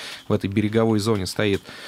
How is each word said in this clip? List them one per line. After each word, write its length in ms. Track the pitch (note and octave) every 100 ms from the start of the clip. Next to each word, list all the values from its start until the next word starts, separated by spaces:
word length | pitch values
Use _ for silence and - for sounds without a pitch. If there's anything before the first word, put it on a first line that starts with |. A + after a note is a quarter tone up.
| - - -
в 60 |
этой 160 | G#2 G2+
береговой 500 | G2+ G#2 A2+ A2+ G#2+
зоне 260 | G#2 G#2+ F2+
стоит. 360 | - G#2 F#2+ - -